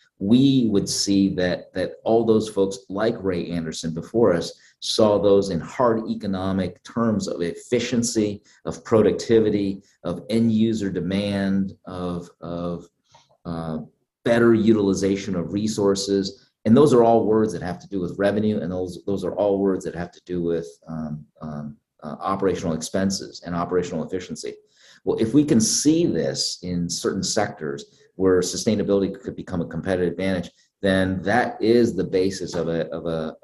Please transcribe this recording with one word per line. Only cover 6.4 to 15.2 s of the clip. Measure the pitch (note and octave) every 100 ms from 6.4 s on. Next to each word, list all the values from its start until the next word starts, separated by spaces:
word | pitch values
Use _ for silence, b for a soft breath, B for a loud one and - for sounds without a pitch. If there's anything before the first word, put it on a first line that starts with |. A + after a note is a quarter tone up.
| F#2+ F#2+ F2+ -
terms | - A#2 A2+ G2 F#2+
of | -
efficiency, | E2+ - - B2 - A#2+ A#2 A2 G#2 G2+ _ b
of | E2 -
productivity, | - A2 G2+ - - A2+ G#2 G2+ G2 G2 b b
of | F2 F2+ -
end | A2+ A#2
user | A2 A2+ G2+ G2
demand, | F2+ E2+ G2 G2+ G2 G2 G2 G2 - -
of, | F2+ F2+ F2 F2 _
of, | E2 F2 F2 E2+ - _ _ b b _
uh, | E2+ E2 D#2+ D#2+ - _ _ _
better | B2 A#2 A#2
utilization | A2+ G#2+ G#2+ G2 F#2 G2 G2